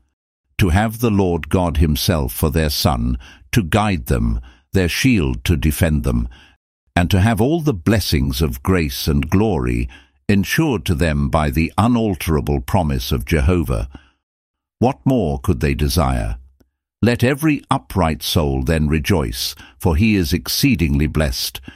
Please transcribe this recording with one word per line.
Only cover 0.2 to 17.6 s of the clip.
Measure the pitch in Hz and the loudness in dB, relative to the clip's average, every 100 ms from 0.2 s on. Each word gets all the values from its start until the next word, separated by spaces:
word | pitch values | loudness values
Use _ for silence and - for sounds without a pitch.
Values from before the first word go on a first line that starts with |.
| _ _ _ - | _ _ _ -2
To | 95 | 2
have | 98 110 113 | 2 0 0
the | 117 | 0
Lord | 101 92 85 - | 2 2 0 0
God | 95 87 76 | 0 2 2
himself | 82 76 - 82 65 | 2 2 0 0 0
for | - 78 | -2 0
their | 73 76 | 2 0
sun, | - - 64 58 62 - - _ | 0 0 0 -2 -4 -8 -20 _
to | - | -2
guide | 85 107 104 90 - | 0 0 0 -2 -2
them, | 64 57 55 - - _ | -2 0 -4 -8 -20 _
their | 98 87 | 0 0
shield | - 135 113 69 60 | 2 2 2 2 -2
to | - 80 | 0 0
defend | 76 - 82 76 | 0 0 0 0
them, | 67 60 55 - - _ _ _ _ - | 0 -2 -4 -10 -20 _ _ _ _ -2
and | 87 | 2
to | 92 | 2
have | 107 107 | 2 2
all | 120 170 | 0 0
the | 151 | -2
blessings | 101 87 107 - 78 67 67 | -2 0 0 0 0 0 -2
of | 80 62 | -2 -2
grace | - 92 78 - - | -2 0 0 -4 -2
and | 71 69 | 0 2
glory | 95 110 82 62 58 60 - _ _ - | 0 2 0 -2 -2 -4 -10 _ _ -2
ensured | 101 92 - 160 107 - | 0 0 0 0 0 -2
to | |
them | 78 82 73 71 | 0 0 0 0
by | 80 76 | 0 0
the | 76 82 - | 0 -2 0
unalterable | 113 120 110 90 - 78 60 71 | 2 2 0 -2 0 0 0 -4
promise | - 104 78 67 - | -2 -2 0 -2 -2
of | 69 64 | -4 -2
Jehovah. | 80 73 90 71 58 53 - _ _ _ _ _ _ _ - | 0 2 2 0 -4 -6 -12 _ _ _ _ _ _ _ -2
What | 120 139 | -2 0
more | - 131 85 69 | 0 0 0 -2
could | - 73 | -2 0
they | 73 | 0
desire? | 65 73 80 67 62 53 53 - _ _ _ _ _ | 0 0 0 0 0 -4 -8 -12 _ _ _ _ _
Let | 107 120 | 0 2
every | 120 143 160 147 | 0 0 0 0